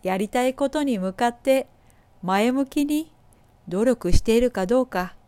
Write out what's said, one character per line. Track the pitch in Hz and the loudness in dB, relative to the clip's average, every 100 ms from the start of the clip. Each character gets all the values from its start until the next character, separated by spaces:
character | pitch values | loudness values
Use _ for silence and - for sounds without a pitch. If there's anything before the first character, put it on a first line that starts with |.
や | 185 190 | -4 -4
り | 208 | -2
た | 247 254 | 0 -2
い | |
こ | 262 277 | 0 -2
と | 302 | -2
に | 285 220 | -2 -2
向 | 185 | -4
か | 190 240 | -2 -4
っ | 240 | -2
て | - 262 262 _ _ - _ _ | 0 0 0 _ _ -20 _ _
前 | 175 196 226 | -2 0 2
向 | 262 269 | 0 -2
き | - 294 | -2 -2
に | 294 320 _ _ _ _ _ - | -2 -6 _ _ _ _ _ -8
努 | 180 233 | 0 0
力 | 233 175 | 0 4
し | - | 4
て | - 226 | 4 2
い | |
る | 247 | 2
か | 196 185 | -2 0
ど | 247 | 0
う | 254 | 0
か | 185 180 - | -4 -8 -12